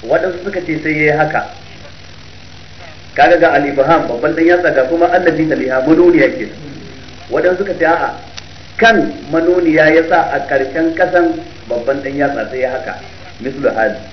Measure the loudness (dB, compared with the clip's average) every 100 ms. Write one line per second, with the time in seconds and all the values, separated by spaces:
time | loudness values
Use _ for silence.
0 | 0 0 0 -4 -6 -6 -4 -4 -2 0
1 | 2 2 0 -2 -6 -12 -20 -20 -20 -20
2 | -20 -20 -20 -20 -20 -20 -20 -20 -18 -18
3 | -12 2 4 6 4 2 0 0 2 2
4 | 2 -2 -2 2 4 4 2 2 0 2
5 | 2 2 2 0 0 0 0 0 2 6
6 | 6 6 2 0 -10 -12 -16 -16 -16 -18
7 | -18 -18 -6 0 0 0 -4 -2 0 0
8 | -2 -6 -14 -16 -18 -20 -16 0 4 4
9 | 0 -6 -4 0 2 2 2 4 6 4
10 | 4 2 2 -2 -2 -2 -2 -2 -2 0
11 | 2 2 2 -2 -8 -18 -8 -4 -2 -2
12 | -4 -2 -2 -2 -6 -2 -2 -2 -8 -10
13 | -14 -18 -20 -10 -8 -4 -2 0 -2 -2
14 | -12